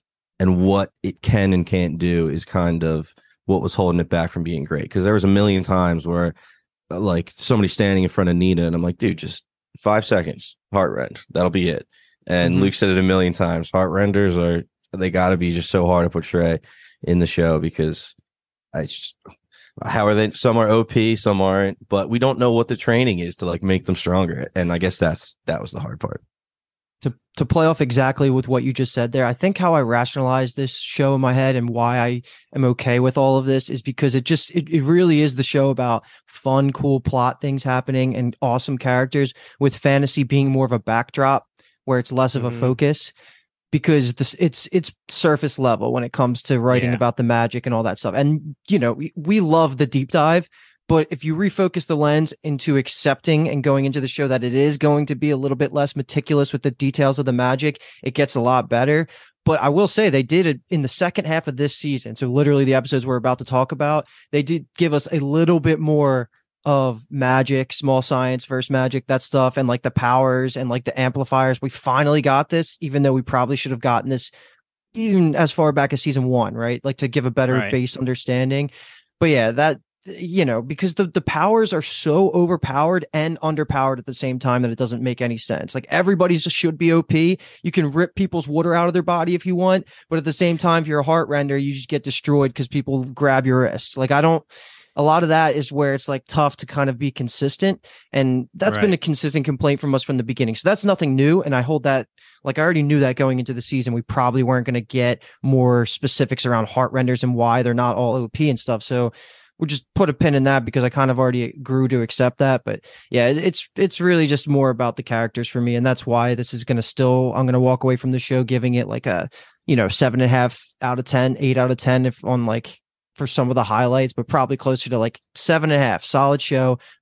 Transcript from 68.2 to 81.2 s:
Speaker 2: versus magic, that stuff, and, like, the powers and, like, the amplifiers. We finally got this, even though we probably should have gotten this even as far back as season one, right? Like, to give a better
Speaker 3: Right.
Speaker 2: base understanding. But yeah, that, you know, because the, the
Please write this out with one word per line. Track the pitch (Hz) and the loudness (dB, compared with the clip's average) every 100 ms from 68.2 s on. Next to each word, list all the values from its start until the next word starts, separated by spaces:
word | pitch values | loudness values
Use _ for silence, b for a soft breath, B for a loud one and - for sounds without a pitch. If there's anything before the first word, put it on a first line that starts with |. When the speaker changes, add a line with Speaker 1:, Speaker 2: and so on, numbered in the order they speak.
| 127 127 - | 0 -4 -4
Speaker 2:
versus | 131 123 | -6 -2
magic, | 131 127 131 - | 0 0 -2 -2
that | 131 | -2
stuff, | - 139 127 139 | 0 2 2 0
and, | 123 | -2
like, | 120 | -2
the | 127 | -2
powers | - 120 127 131 127 131 123 | 0 2 2 2 0 -2 -4
and, | 127 | -4
like, | 123 | -4
the | - - | -4 -2
amplifiers. | 127 139 127 131 131 127 | -2 -2 0 2 2 0
We | 139 | -6
finally | - 135 131 147 151 | -6 -2 0 2 2
got | 135 135 147 | 2 0 0
this, | 165 - - | -2 -4 -8
even | 147 139 | -4 0
though | 139 | 2
we | 131 | 0
probably | 123 127 123 139 | 0 -2 0 -2
should | 131 | -6
have | 120 | -4
gotten | 127 117 131 | 0 0 -2
this | 127 - b b b _ _ _ | -6 -6 b b b _ _ _
even | 226 220 190 160 156 | -6 0 2 2 2
as | 156 | 0
far | - 151 | 2 2
back | 143 139 | 2 0
as | 135 | -2
season | 147 131 127 | -2 0 0
one, | 123 101 | 0 0
right? | 113 117 127 | -2 -6 -4
Like, | 139 - | -6 -4
to | 135 | -4
give | 143 127 | -2 -2
a | |
better | 123 127 127 | 0 2 0
Speaker 3:
Right. | 104 | 0
Speaker 2:
base | 127 123 - | -2 -4 -4
understanding. | 127 123 - 123 131 139 143 B B B B - | -4 -4 -2 -2 0 -2 -4 B B B B -2
But | 165 | 2
yeah, | 135 113 | 2 2
that, | 120 156 139 _ _ 190 | 2 0 0 _ _ -18
you | 180 180 185 139 | -12 -4 0 0
know, | 113 | -2
because | 127 143 190 165 | -6 -4 -4 -2
the, | 180 | -2
the | 165 | -2